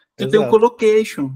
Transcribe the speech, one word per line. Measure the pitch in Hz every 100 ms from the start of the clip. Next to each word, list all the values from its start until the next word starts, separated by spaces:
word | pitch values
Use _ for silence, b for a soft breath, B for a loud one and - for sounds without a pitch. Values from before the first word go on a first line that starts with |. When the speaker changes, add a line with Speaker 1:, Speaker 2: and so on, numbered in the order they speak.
| b -
Speaker 1:
Tu | 135
tem | 214
o |
Speaker 2:
Exato. | -
Speaker 1:
colocation. | 220 226 - 220 214 220 - 139